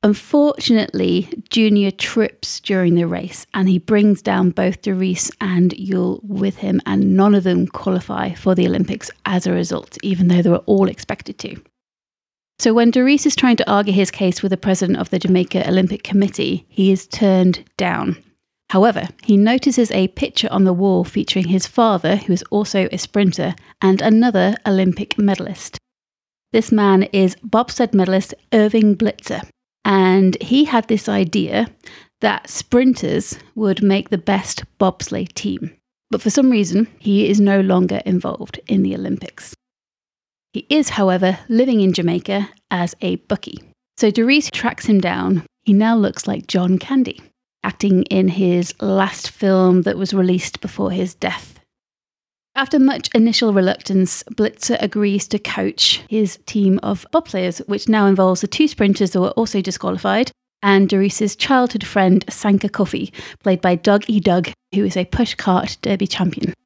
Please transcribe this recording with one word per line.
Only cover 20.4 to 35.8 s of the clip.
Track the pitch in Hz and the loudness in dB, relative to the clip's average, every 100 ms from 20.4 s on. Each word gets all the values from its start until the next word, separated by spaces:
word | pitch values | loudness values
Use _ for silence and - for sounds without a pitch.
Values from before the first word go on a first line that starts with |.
| 220 | -4
on | - | 2
the | 190 | 2
wall | 180 196 185 | 2 2 0
featuring | 175 - - - 170 | 0 -4 -4 -2 0
his | 185 - | -2 -2
father, | - 226 196 165 196 | 0 2 2 0 -2
who | - | 0
is | 180 - | -4 -2
also | 208 208 202 185 | -4 -2 -2 -2
a | 180 | -4
sprinter, | - 202 202 - 165 180 _ _ | -4 0 0 0 -6 -6 _ _
and | 190 190 | 2 2
another | - 220 240 202 185 220 - | 4 4 4 2 0 0 -2
Olympic | 190 190 175 202 - | 0 0 -2 -6 0
medalist. | 202 190 185 190 - - _ _ _ _ _ _ _ | 0 0 -6 -12 -14 -16 _ _ _ _ _ _ _
This | 226 220 | -2 2
man | 214 202 190 | 2 4 4
is | 196 202 190 185 | 2 2 0 -2
bobsled | 226 220 247 - 233 | -2 0 0 -2 0
medalist | 202 185 190 - - _ | 2 2 0 -2 -12 _
Irving | 226 214 226 214 196 | 2 2 4 2 2
Blitzer. | 226 - - - - _ _ _ | 0 -4 -10 -10 -10 _ _ _
And | - 196 185 185 190 185 | 0 2 4 4 4 2
he | - 262 | 0 2
had | 294 254 220 | 2 2 0
this | 214 - | -4 -2
idea | 202 185 202 185 202 226 - - - - _ | -2 0 -2 -2 -2 -4 -6 -20 -20 -20 _
that | 220 196 - | -2 -2 -6
sprinters | - - 240 262 247 - - - - - | -14 0 2 4 2 -2 -4 -4 -14 -16
would | - 214 190 | -4 -2 2
make | 202 196 - | 2 0 -2
the | 202 | -6
best | - 196 190 - - _ | -2 -2 -2 -10 -12 _
bobsleigh | 185 - - 190 190 | 0 0 -8 -8 -8
team. | - 208 190 - _ | -8 -8 -6 -10 _